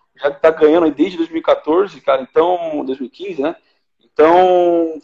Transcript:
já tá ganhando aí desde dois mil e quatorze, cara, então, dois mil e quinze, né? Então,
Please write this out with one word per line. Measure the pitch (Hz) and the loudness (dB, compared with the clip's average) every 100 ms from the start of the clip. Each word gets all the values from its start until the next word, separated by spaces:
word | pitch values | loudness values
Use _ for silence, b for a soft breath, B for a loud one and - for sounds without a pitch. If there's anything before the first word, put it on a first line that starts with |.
| b _ | b _
já | 143 | -8
tá | 143 160 | 0 0
ganhando | 160 151 165 165 | 2 2 2 0
aí | |
desde | 143 185 175 | 0 -4 -4
dois | 160 | -8
mil | 160 | -4
e | |
quatorze, | 156 139 - 165 196 151 | -2 -2 0 -2 -2 -6
cara, | - 135 | -4 -4
então, | 127 156 170 180 165 151 131 | -2 -2 0 -2 -4 -8 -8
dois | 135 | -8
mil | 123 | -10
e | |
quinze, | - 196 165 | -14 -12 -6
né? | 143 170 _ _ _ _ _ | -6 -8 _ _ _ _ _
Então, | - 156 175 185 180 175 170 165 156 | 2 4 4 4 2 2 0 -2 -6